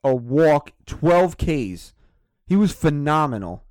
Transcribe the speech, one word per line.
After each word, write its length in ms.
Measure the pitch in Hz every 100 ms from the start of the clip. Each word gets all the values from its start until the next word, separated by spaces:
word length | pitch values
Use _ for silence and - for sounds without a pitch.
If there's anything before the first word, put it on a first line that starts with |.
a 100 | 139
walk, 560 | 127 120 143 160 143 - _ -
twelve 500 | - 156 175 180 -
Ks. 580 | 170 147 101 87 - _ _ _ _ _ -
He 80 | 196
was 160 | 202
phenomenal. 920 | - 156 147 147 156 147 110 87 90 -